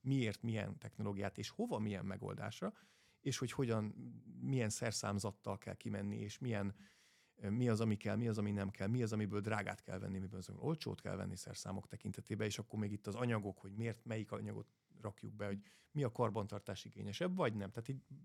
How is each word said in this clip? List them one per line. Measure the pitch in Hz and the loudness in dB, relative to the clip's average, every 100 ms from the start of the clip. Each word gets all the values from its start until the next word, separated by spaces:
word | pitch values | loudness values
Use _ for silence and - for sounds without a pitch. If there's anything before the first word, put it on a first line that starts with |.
miért | 131 135 110 - | 0 2 2 0
milyen | 117 110 101 - | 0 0 0 -4
technológiát, | 107 - 104 98 101 - | -10 -4 -2 0 -2 -2
és | 104 | -6
hova | - 240 120 | -2 -2 0
milyen | 107 98 | 0 0
megoldásra, | 98 95 101 98 104 - 196 - - - - _ | -2 -4 -4 -4 -6 -4 -6 -6 -16 -20 -20 _
és | 147 - | -2 0
hogy | 120 | 0
hogyan, | - 120 110 107 117 123 113 - 123 | 2 4 4 2 -2 -8 -10 -14 -4
milyen | 127 131 107 | 2 4 4
szerszámzattal | - 117 - 104 101 104 - 101 98 | 2 0 2 2 2 0 -2 -4 -4
kell | - | -4
kimenni, | - 107 104 101 110 | -6 -4 -2 -2 -2
és | 107 - | -4 -4
milyen, | 127 104 101 - - - - _ _ - 101 | 0 0 0 -4 -12 -20 -20 _ _ -4 0
mi | 117 123 | 4 6
az, | 110 | 6
ami | 113 104 | 6 4
kell, | 107 104 | 2 2
mi | 117 | 2
az, | 107 | 2
ami | 104 | 2
nem | 101 95 | 2 0
kell, | - 98 | 0 2
mi | 123 | 4
az, | 110 | 4
amiből | 107 104 101 | 2 2 2
drágát | 104 104 98 101 | 2 2 2 -4
kell | - 98 | -4 -4
venni, | 101 95 | -2 -2
miből | 95 104 | -4 -6
az, | - | -8
amiből | 95 135 | -4 -2
olcsót | 165 - 98 | 0 -2 -4
kell | 101 95 | -4 -2
venni | 95 95 | -2 -4
szerszámok | - 101 - 98 - | -8 -8 -4 -6 -6
tekintetében, | 101 101 - - 107 107 | -6 -4 -6 -4 0 0
és | - | 0
akkor | 104 107 | -4 -2
még | 104 | -2
itt | 104 104 | -2 -4
az | |
anyagok, | 107 123 110 98 - | 0 2 2 0 -4
hogy | 98 | -8
miért, | 104 117 - | -4 -2 -4
melyik | 117 110 104 | -4 -4 -2
anyagot | 107 107 104 107 _ _ - | -4 -4 -6 -10 _ _ -10
rakjuk | 107 - 110 | -8 -8 -10
be, | 107 104 | -4 -2
hogy | 101 - - _ | -4 -6 -20 _
mi | 147 | 0
a | 123 | 0
karbantartás | 117 110 107 101 101 - 98 | 4 2 2 -2 -4 -6 -8
igényesebb, | - 98 101 104 180 185 | -8 -8 -6 0 0 4
vagy | 131 | 2
nem. | 110 98 | 2 -2
Tehát | 117 117 | -4 -4
így | 131 - 139 | -6 -8 -18